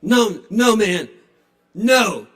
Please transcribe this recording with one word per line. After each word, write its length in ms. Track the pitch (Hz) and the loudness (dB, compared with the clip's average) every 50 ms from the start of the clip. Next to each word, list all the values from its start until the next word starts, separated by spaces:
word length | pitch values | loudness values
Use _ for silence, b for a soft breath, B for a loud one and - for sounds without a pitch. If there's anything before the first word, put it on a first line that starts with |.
No, 400 | - - 226 247 240 220 185 - - - | -2 0 2 2 2 0 -2 -8 -12 -10
no, 260 | - 214 240 247 233 | -2 0 2 2 2
man. 340 | 220 214 202 180 180 160 123 - - _ _ _ _ _ _ _ _ _ _ _ | 2 2 0 -2 -4 -6 -8 -14 -20 _ _ _ _ _ _ _ _ _ _ _
No, 540 | 165 202 233 262 254 240 202 180 131 107 - _ | -6 -2 2 2 2 2 0 -2 -8 -14 -18 _